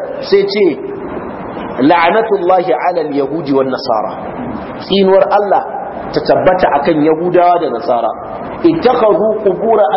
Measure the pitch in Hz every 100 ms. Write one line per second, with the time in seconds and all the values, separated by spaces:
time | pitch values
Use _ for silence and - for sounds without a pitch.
0 | - - - 196 190 208 185 - - -
1 | - - - - - - - - 139 170
2 | 170 214 226 190 175 185 175 151 170 180
3 | 151 139 135 160 139 135 135 120 - 110
4 | 98 - - - - - - - - 196
5 | 190 190 190 208 202 156 - - - -
6 | - - - 143 185 180 - - 180 156
7 | 151 160 175 175 175 175 151 117 104 120
8 | 113 - - - - - 170 151 240 240
9 | 220 170 214 214 208 175 214 214 196